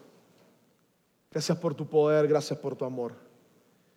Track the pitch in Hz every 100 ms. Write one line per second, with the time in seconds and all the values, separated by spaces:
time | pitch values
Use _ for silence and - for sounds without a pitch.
0 | - _ _ _ _ _ _ _ _ _
1 | _ _ _ 160 151 170 170 143 147 156
2 | 147 151 147 147 - 147 139 127 127 127
3 | 117 117 - _ _ _ _ _ _